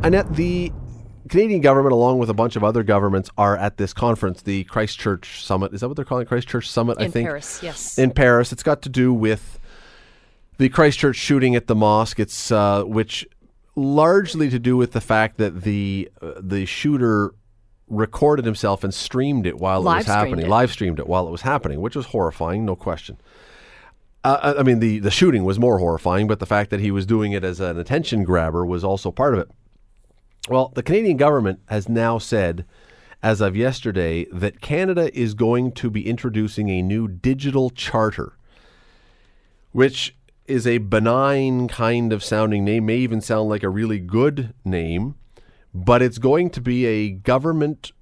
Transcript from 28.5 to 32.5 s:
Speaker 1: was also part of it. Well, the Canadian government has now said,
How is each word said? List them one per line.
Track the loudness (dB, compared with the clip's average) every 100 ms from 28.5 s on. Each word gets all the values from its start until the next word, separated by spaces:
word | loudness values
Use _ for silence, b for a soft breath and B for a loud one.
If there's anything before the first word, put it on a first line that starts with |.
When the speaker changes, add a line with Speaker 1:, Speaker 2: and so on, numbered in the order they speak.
| -2 -2
Speaker 1:
was | -2
also | -2 -2 -4
part | 0 2
of | 2
it. | -2 _ _ _ _ _ _ _ _ _ -2
Well, | 0 0 -4
the |
Canadian | -2 0 2 2
government | 4 4 0 -2 _
has | -6 -2
now | 0 2 0
said, | -2 0 0